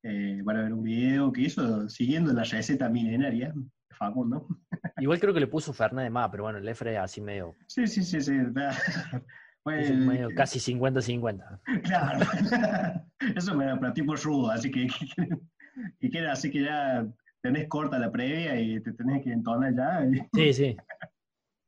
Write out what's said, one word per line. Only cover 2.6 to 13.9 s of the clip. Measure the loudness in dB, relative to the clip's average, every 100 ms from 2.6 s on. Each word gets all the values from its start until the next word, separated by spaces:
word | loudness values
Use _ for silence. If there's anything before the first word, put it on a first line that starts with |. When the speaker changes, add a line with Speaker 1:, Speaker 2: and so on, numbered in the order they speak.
| 0 0 2
Speaker 1:
milenaria | 2 2 2 2 0 -2 -6
de | -10 _ _ -6
Facundo. | -4 -2 -2 -2 -4 -8 _
<laughs> | -8 -8 -2
Speaker 2:
Igual | 0 4
creo | 4
que | 4
le | 2
puso | 0 -4
Fernet | 0 0 2
de | -2
más, | 0 0
pero | -2
bueno, | -6 -4
el | -6
Efra | -4 -2
es | -2
así | -2 -6
medio | -8 -8 -8 -12 _
Speaker 1:
Sí, | -2 0
sí, | 0
sí, | 0 0
sí, | 0 2
está. | 2 0 -2
<laughs> | -2 -2 -2 -4 -8 -8 -20 -20 _
Fue | -4 0
Speaker 2:
es | 2
Speaker 1:
el | 4 6
Speaker 2:
medio | 4 0
Speaker 1:
que | 2
Speaker 2:
casi | 2 2
cincuenta | -2 2 2 2
cincuenta. | 0 -2 -2 -4 -10 -14 -4 -2
Speaker 1:
Claro. | 0 0 2 2
<laughs> | 0 2 0 2 0 0 -2 -4 -10 _ -4 -2
Eso | -2 0
me | 0
era | 0
para | -2